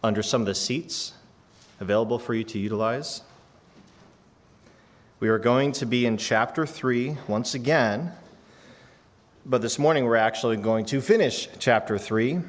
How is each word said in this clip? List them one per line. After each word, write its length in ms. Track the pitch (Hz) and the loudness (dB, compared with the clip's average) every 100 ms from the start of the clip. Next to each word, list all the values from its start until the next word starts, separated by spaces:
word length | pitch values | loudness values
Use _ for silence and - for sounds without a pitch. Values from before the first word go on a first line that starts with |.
under 200 | 113 104 | 0 0
some 200 | 104 127 | 0 0
of 40 | 104 | 0
the 80 | |
seats 600 | 98 - 127 - - - - _ _ _ _ - - | -2 -2 -4 -6 -10 -10 -14 _ _ _ _ -20 -14
available 380 | 95 104 110 117 | 0 0 2 -2
for 160 | - | -2
you 100 | 113 | -4
to 140 | 110 110 | -4 -4
utilize. 640 | 101 104 110 123 151 - - - - _ _ - - _ - _ _ _ _ _ - _ _ _ _ _ | -4 -2 -2 -2 -6 -12 -16 -20 -20 _ _ -20 -20 _ -20 _ _ _ _ _ -20 _ _ _ _ _
We 80 | 110 | 0
are 100 | 110 | 2
going 340 | 113 123 139 | 4 4 2
to 140 | 135 127 | -2 -2
be 180 | 123 | 2
in 140 | 120 107 | 2 0
chapter 480 | - 110 120 - 151 | 0 0 0 -2 -4
three 500 | - 131 120 127 151 - | -2 -2 0 -2 -6 -4
once 260 | 104 120 | -4 -2
again, 580 | 135 123 156 117 104 170 - - - _ - - - - _ _ _ _ _ - | -4 0 2 2 0 -4 -10 -20 -20 _ -20 -20 -20 -20 _ _ _ _ _ -2
but 160 | 127 | -2
this 160 | 113 - | 0 0
morning 260 | 147 156 | 2 4
we're 120 | 123 113 | 4 4
actually 400 | 110 - 123 110 | 4 2 -2 0
going 260 | 104 113 107 | 2 0 0
to 140 | 139 | -4
finish 480 | 127 226 156 - - - | 2 4 4 0 -10 -4
chapter 400 | - 113 - 104 | 2 2 2 -4
three. 420 | - 110 117 175 | 0 0 0 -2